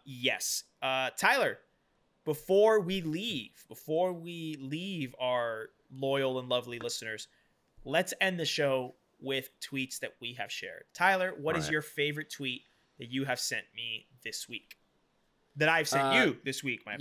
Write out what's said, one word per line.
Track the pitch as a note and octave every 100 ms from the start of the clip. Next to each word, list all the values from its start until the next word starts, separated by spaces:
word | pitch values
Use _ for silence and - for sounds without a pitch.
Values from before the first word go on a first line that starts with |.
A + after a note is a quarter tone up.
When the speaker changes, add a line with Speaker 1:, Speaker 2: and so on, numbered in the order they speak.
| -
Speaker 1:
yes. | B2+ B2 G#2+ - - - _
Uh, | C3+ C3 C3 -
Tyler, | F#3+ C4+ F3 - _ _ _ _ _ _ -
before | D3 - F#3+ A3 A3
we | F3 F#3+
leave, | E3 D#3 A3+ E3 G#2+ - -
before | A2 - D#3 F#3
we | F3 E3 E3+ D#3+ D#3
leave | C3+ D3+ F#3+ F#3 C3 -
our | B2+ B2 A#2 A2 A2 _ _
loyal | C3 C3+ C#3 C3+ B2+
and | B2
lovely | B2 B2 A#2+
listeners, | A#2 - A2+ G#2+ - _ _ _ _ - -
let's | D3+ F#3 -
end | F#3+ F3+
the | D#3
show | - C#3+ C3 B2 - _ _
with | C3 C3+ - _
tweets | - C#3 C3 -
that | B2+ -
we | A#2 B2
have | G2+
shared. | - F#2 E2+ -
Tyler, | - F#3 F#3+ F#3 -
what | D3 E3+
is |
Speaker 2:
All | D3+
right. |
Speaker 1:
your | D3+
favorite | D3+ - D3 D3 D#3
tweet | - C3+ B2 - _ _ -
that | A#2+
you | C3 C3+
have | B2+
sent | - A#2 - G#2+
me | A#2 A2 - B2
this | A#2 G#2+ -
week? | A#2+ - - _ _ _ _ _ _ _ -
That | D#3
I've | E3 D3+
sent | C#3 C3+
Speaker 2:
Uh, | C3+
Speaker 1:
you | A3 A#2 C3+
this | C3
week, | C#3 A#2 -
my |
Speaker 2:
yeah, | G2+